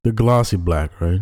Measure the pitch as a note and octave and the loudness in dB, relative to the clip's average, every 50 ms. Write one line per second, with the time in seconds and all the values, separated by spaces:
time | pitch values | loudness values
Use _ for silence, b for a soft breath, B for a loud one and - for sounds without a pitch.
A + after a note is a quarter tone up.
0 | - A#2 A2+ A2 A#2 A#2+ B2 A#2+ A#2 - G#2 F#2 E2+ E2+ D#2+ D2+ D2+ D2 - - | -2 -2 0 2 2 2 4 2 2 0 -2 -4 -2 -2 -2 -2 -2 -4 -6 -4
1 | E2+ E2+ F2+ F#2+ | -2 -2 -2 -2